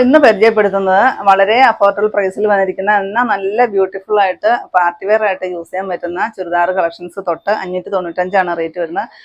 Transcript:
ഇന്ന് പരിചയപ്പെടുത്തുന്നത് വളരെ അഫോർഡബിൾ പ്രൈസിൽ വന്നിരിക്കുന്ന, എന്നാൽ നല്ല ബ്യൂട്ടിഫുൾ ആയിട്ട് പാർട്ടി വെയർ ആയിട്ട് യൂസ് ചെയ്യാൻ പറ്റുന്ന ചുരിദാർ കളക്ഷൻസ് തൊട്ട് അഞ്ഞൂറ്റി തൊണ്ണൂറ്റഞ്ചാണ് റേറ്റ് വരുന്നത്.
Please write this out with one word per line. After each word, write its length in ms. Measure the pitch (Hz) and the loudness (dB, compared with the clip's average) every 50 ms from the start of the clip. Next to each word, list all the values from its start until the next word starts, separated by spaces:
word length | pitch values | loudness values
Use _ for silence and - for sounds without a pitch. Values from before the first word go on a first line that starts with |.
| 254 | 6
ഇന്ന് 140 | 254 277 302 294 | 6 4 6 6
പരിചയപ്പെടുത്തുന്നത് 800 | 233 202 190 214 226 220 214 208 196 185 196 190 190 185 196 233 254 - - 202 202 | 4 4 4 2 2 4 2 0 0 0 0 0 2 2 2 2 2 0 0 2 2
വളരെ 280 | 190 196 196 202 220 247 262 240 | 4 4 4 2 4 4 4 4
അഫോർഡബിൾ 380 | 214 - 202 202 196 202 214 208 214 | 4 4 2 2 2 2 -2 -2 0
പ്രൈസിൽ 320 | 208 196 185 185 196 214 208 | 0 -2 -2 -2 -2 0 2
വന്നിരിക്കുന്ന, 400 | 202 196 196 190 175 190 190 208 214 202 196 | 2 2 0 0 -2 -4 -2 0 0 0 0
എന്നാൽ 200 | 196 208 233 247 233 | -2 -2 -2 -2 -2
നല്ല 340 | 202 196 190 196 208 233 247 226 202 | -2 -4 -4 -2 0 0 0 0 2
ബ്യൂട്ടിഫുൾ 460 | 190 190 190 190 190 - 214 214 208 196 | 0 0 -2 -2 -8 -6 -2 0 2 2
ആയിട്ട് 280 | 185 180 - - 220 240 - - - - | 0 -2 -2 0 0 0 0 -2 -2 -2
പാർട്ടി 300 | 180 - - 233 - 190 196 | 0 0 0 -4 -4 -2 0
വെയർ 140 | 214 220 220 | 0 0 0
ആയിട്ട് 180 | 202 185 190 185 180 180 | -2 -4 -4 -6 -8 -8
യൂസ് 180 | 170 170 - | -8 -10 -8
ചെയ്യാൻ 160 | - 185 196 190 | -8 -8 -6 -6
പറ്റുന്ന 400 | 180 - 175 170 175 180 208 226 - | -6 -6 -6 -6 -6 -6 -6 -6 -6
ചുരിദാർ 340 | 196 180 170 175 175 175 180 185 | -8 -6 -2 -2 0 0 0 0
കളക്ഷൻസ് 440 | 190 170 170 170 - 175 175 - - - | 0 -2 -2 -4 -8 -14 -12 -12 -8 -4
തൊട്ട് 240 | 175 165 - - 202 214 - 190 | -4 -4 -4 -2 -4 -4 -4 -4
അഞ്ഞൂറ്റി 260 | 180 185 180 180 202 196 | -6 -6 -6 -6 -4 -4
തൊണ്ണൂറ്റഞ്ചാണ് 640 | 185 180 170 165 180 180 185 196 196 180 175 175 165 | -4 -4 -4 -6 -6 -4 -2 0 -2 0 0 -2 -4
റേറ്റ് 180 | 165 160 160 180 170 | -6 -6 -6 -6 -6
വരുന്നത്. 240 | 160 170 190 226 - - - - | -6 -6 -6 -8 -8 -12 -20 -20